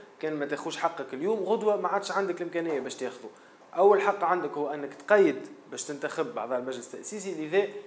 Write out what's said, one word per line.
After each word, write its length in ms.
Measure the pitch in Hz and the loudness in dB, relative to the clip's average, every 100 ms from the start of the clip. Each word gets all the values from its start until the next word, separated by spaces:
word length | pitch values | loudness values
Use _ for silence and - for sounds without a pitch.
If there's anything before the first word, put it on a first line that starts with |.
| - - | -18 -8
كان 140 | 156 | -4
ما 120 | 156 143 | -4 -4
تاخوش 300 | 143 170 156 | -4 -6 -2
حقك 380 | 165 156 135 | -2 -2 -6
اليوم، 240 | 131 175 220 | -4 -2 0
غدوة 380 | 185 220 214 202 | 0 2 2 2
ما 120 | 180 | 0
عادش 240 | 196 196 | 0 0
عندك 240 | 180 196 175 | -2 -2 -2
الإمكانية 440 | 175 170 165 147 | -4 -2 0 -2
باش 140 | 127 | -4
تاخذه. 360 | - 127 - 110 - - - - 160 | -6 -6 -6 -14 -18 -20 -20 -8 6
أول 240 | 196 202 | 8 8
حق 240 | 202 196 | 6 2
عندك 260 | 170 180 147 | 2 2 0
هو 240 | 147 147 | -4 -4
أنك 200 | 147 139 | -4 -8
تقيد 420 | - - 208 175 - - - - | -10 4 6 8 4 -6 -16 -14
باش 140 | - | -10
تنتخب 540 | - 143 147 165 143 113 | -8 -6 -4 -2 -4 -4
أعضاء 200 | 113 127 | -4 -4
المجلس 360 | 127 127 117 | -4 -8 -10
التأسيسي، 520 | - - 214 196 165 156 | -10 -8 -8 -6 -6 0
لذا 220 | 185 196 - | 2 2 -4